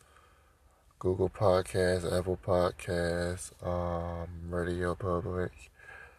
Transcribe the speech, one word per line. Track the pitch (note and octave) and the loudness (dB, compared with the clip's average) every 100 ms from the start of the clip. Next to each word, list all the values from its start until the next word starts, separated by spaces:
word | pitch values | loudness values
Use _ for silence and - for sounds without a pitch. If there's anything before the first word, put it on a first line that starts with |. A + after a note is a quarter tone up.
| - - - _ _ _ _ _ _ - | -20 -20 -20 _ _ _ _ _ _ -4
Google | F#2 F#2 F2+ | 0 2 2
Podcasts, | - G2+ F2+ F#2 G2 F2+ F2+ E2 | 4 4 6 4 2 2 2 2
Apple | F2+ F2+ F#2 | 0 0 -2
Podcasts, | - F2+ F2 - - F2 E2+ F2 F2 F2+ - - F2+ | 2 4 4 0 -4 -2 0 0 -2 -4 -10 -10 -4
um, | F2 F2 E2+ E2+ E2+ E2+ F2 E2+ | -2 -2 -4 -4 -6 -8 -10 -6
Radio | F2 F2 F2 F2 | -2 -2 0 -2
Public, | E2 F#2+ F2 G2 F2+ F2+ - - - - - - | -2 0 0 0 -2 -4 -6 -20 -20 -20 -20 -20